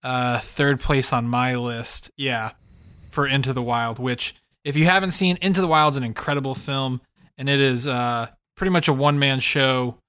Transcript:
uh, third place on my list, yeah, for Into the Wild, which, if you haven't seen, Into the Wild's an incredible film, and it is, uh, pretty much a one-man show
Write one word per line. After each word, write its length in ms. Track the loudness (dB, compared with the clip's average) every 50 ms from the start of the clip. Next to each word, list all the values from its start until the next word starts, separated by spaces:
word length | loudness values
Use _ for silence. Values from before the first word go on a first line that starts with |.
| -6
uh, 340 | -4 -4 -2 0 0 -2 -2
third 400 | -4 -6 -2 0 2 2 2 0
place 320 | 0 0 0 2 2 2 0
on 140 | 0 0 0
my 280 | 0 0 0 0 -2
list, 560 | -2 -4 -6 -6 -6 -6 -6 -6 -6 -8 -12 _
yeah, 360 | -6 -4 -4 -4 -4 -4 -8 -10 _ _ _ -20 -20 -20 -20 -20 -20 -20 -8
for 160 | -4 -2 0
Into 260 | 0 0 0 0 0 -2
the 100 | -4 -2
Wild, 360 | -2 -2 -2 -2 -2 -4 -4
which, 360 | -4 -4 -4 -4 -4 -8 -8 _ _ _ _ _ _
if 120 | -4 0
you 80 | 2 4
haven't 240 | 6 4 4 2 2
seen, 260 | 0 2 2 2 0 0 0
Into 180 | 0 2 2
the 60 | 2
Wild's 300 | 2 4 4 4 4 2
an 80 | 0 -4
incredible 500 | -4 -6 -6 -4 -2 -2 -2 -2 -4 -6
film, 460 | -6 -6 -6 -4 -4 -2 -4 -4 -6 _ _ _ _ _ _ _
and 120 | -8 -2 0
it 100 | 2 4
is, 280 | 4 2 2 0 0 -2
uh, 400 | -2 -2 -2 -2 -2 -4 -6 -8 _ _ _ _ _
pretty 160 | -4 -2 2
much 160 | 2 2 2
a 60 | 2 2
one-man 480 | 4 2 2 2 4 2 2 2 0
show 580 | 0 0 0 2 2 2 2 0 -2 -4 -6 _ _